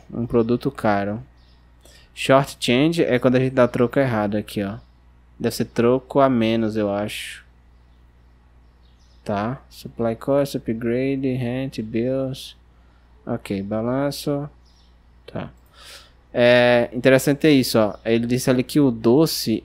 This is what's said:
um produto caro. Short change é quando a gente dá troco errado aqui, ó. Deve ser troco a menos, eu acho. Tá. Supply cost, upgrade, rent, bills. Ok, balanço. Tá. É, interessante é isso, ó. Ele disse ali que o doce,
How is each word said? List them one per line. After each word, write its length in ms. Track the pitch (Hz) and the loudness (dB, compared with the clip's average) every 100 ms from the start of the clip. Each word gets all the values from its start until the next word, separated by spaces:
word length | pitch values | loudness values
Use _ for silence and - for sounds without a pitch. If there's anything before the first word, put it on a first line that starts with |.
| - | -10
um 140 | - 117 | -8 -2
produto 440 | 120 113 120 139 | 0 0 -2 -4
caro. 520 | - 113 101 101 110 127 _ _ _ _ _ - - _ | -2 0 0 -2 -8 -12 _ _ _ _ _ -20 -20 _
Short 420 | - - 131 139 - | -6 2 2 2 -4
change 420 | - 123 156 170 | 0 2 2 0
é 160 | - 120 | 0 2
quando 180 | 131 123 | 2 2
a 40 | |
gente 140 | 131 | 2
dá 120 | 135 123 | 2 2
troco 320 | - 120 143 | 2 0 0
errado 380 | 135 110 104 104 | 0 0 -2 -4
aqui, 260 | 107 107 | -6 -6
ó. 140 | 98 113 - _ _ _ _ - | -6 -8 -18 _ _ _ _ -8
Deve 160 | 117 - | -6 -4
ser 80 | |
troco 560 | 113 - 117 131 - 143 | -4 0 2 2 0 2
a 80 | 135 | 2
menos, 480 | 123 113 113 110 107 | 2 0 0 -2 -2
eu 160 | 104 | -2
acho. 520 | 101 104 - - - - _ _ _ _ _ _ _ _ _ _ _ _ _ _ _ _ _ | -2 -4 -8 -14 -18 -20 _ _ _ _ _ _ _ _ _ _ _ _ _ _ _ _ _
Tá. 360 | - 101 110 131 - | -6 -4 -4 -8 -16
Supply 440 | - - - 117 113 | -20 -16 -6 -4 -4
cost, 400 | - 139 135 131 | -2 0 -2 -4
upgrade, 760 | - 113 117 120 135 135 135 | -6 -6 -4 -2 -2 -2 -4
rent, 480 | 127 120 127 135 - | -4 -4 -6 -8 -8
bills. 760 | 110 113 123 135 135 131 - - _ _ _ _ _ _ - | -6 -4 -2 -2 -4 -8 -14 -20 _ _ _ _ _ _ -8
Ok, 360 | 117 - 98 | -8 -6 -6
balanço. 880 | 101 110 120 131 143 139 151 143 147 - _ _ _ _ _ _ - | -4 -4 -2 -2 -4 -4 -6 -6 -8 -14 _ _ _ _ _ _ -16
Tá. 240 | - - - _ - - - - _ _ | -14 -14 -18 _ -20 -20 -20 -20 _ _
É, 600 | 123 120 123 120 123 120 | 2 6 6 6 4 2
interessante 540 | 123 131 131 151 139 160 | 2 4 4 4 2 4
é 40 | |
isso, 280 | 139 120 117 | 4 4 2
ó. 180 | 104 - | 2 -2
Ele 220 | 110 117 120 | -2 0 0
disse 240 | 127 135 | -2 0
ali 120 | 127 | 0
que 160 | 127 151 | 0 2
o 120 | 139 | 2
doce, 760 | 113 117 131 160 - - 110 | 2 4 4 4 0 -2 -4